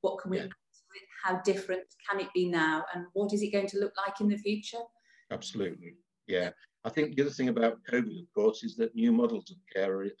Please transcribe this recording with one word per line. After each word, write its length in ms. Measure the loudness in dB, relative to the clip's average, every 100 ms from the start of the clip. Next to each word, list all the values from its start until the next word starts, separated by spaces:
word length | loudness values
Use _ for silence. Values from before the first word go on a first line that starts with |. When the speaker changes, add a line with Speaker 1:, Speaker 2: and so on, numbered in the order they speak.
Speaker 1:
What 180 | -2 -2
can 120 | -4
we 60 | -4
Speaker 2:
Yeah. 60 |
Speaker 1:
do 60 | -4
with 520 | -12 _ _ _ -20
it? 60 | -20 -6
How 180 | -2 0
different 400 | 2 0 -2 -6 -6 _ -6
can 120 | -4
it 80 | -2
be 140 | 0 0
now? 380 | 2 2 0 -2
And 120 | -8 -6
what 200 | -2 0
is 80 | 0
it 100 | 0
going 160 | 0 0
to 120 | -2
look 140 | -2 -2 -6
like 160 | 0
in 60 | 2
the 100 | 2
future? 460 | 0 -4 -4 -10 -12 _ _ _ _
Speaker 2:
Absolutely. 640 | -10 -8 -6 -4 -6 -14 -20 _ _ -2
Yeah. 240 | 0 0 -6 _ _
I 60 | -4
think 260 | 0 2 2
the 80 |
other 80 | 0
thing 180 | 2 0
about 300 | 4 2 2 -2
covid, 300 | 0 0 -6
of 120 | -4
course, 300 | 2 4 2
is 120 | -4 -2
that 180 | -2 4
new 160 | 6
models 380 | 6 4 0 -6
of 80 | -18 _
care 200 | 0 0
are, 140 | 0 -4 -4